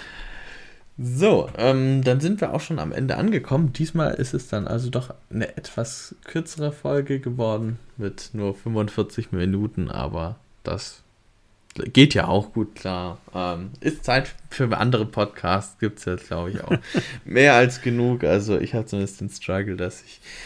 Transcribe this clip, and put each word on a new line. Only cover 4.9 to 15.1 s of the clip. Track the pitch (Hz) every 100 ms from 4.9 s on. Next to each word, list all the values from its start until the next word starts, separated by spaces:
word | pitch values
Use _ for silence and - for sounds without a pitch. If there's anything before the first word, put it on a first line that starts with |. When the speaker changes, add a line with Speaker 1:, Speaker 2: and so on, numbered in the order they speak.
| 127 127 - -
Speaker 1:
eine | 104 110 -
etwas | - - 113 - - - -
kürzere | 165 160 156 147
Folge | 147 139 143 139 135
geworden | 127 123 110 107 113 113 - -
mit | 101 - -
nur | 107 101 98
fünfundvierzig | 117 110 104 - 104 - -
Minuten, | 92 90 98 107 - 82
aber | - 67 82 82 117 _ _
das | - 87 - - _ _ _ _ _ _ _ - -
geht | 127 151
ja | 101 85
auch | 98 -
gut | 117 107 -
klar. | 95 92 90 85 -
Ähm, | 92 90 85 98 -
ist | - 151 -
Zeit | 131 156 - -
für | - 123 -
andere | 113 120
Podcasts, | 107